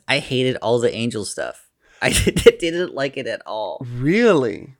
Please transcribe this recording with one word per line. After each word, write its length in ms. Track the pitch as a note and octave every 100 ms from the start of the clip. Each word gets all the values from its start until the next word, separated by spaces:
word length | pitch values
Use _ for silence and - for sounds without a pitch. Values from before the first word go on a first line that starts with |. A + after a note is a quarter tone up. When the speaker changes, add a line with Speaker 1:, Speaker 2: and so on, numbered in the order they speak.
| -
Speaker 1:
I 100 | C3+
hated 380 | - B2+ B2+ B2+
all 160 | G#2+ A#2+
the 160 | A#2
angel 300 | G#2+ A#2 A#2
stuff. 460 | F#2+ - A#1+ - _ _
<laughs> 180 | _ -
I 80 | B2+
didn't 840 | G#2 - - A#3 A#3 E3+ E3+ F3+
like 220 | - C#3 C3+
it 100 | A2+
at 160 | G#2 -
all. 380 | G#2+ G2+ D2+ A#2+ A#2+
Speaker 2:
Really? 800 | C3+ G3+ A#3+ E3+ B2 F#2 - -